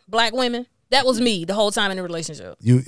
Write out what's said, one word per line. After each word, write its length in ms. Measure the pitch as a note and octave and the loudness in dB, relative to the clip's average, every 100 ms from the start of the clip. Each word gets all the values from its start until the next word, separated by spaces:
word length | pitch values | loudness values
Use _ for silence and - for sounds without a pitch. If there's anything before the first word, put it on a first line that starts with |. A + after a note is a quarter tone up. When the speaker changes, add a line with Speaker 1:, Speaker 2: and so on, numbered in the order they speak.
| - | -4
Speaker 1:
Black 280 | A3 A3+ | 0 0
women, 320 | A#3+ B3 A#3 B3 _ - | 0 -2 -4 -8 _ 0
that 160 | C4 C4 | 2 2
was 120 | A3+ | 2
me 280 | A#3+ G3 E3 | 2 0 -2
the 80 | |
whole 160 | G3+ G#3 | 0 0
time 200 | G#3+ G3+ | 0 -2
in 60 | F#3+ | -4
the 60 | |
relationship. 540 | F3 E3 D#3+ D3 F#2 - | -6 -8 -10 -12 -16 -4
Speaker 2:
You, 200 | A2 B2 | 4 4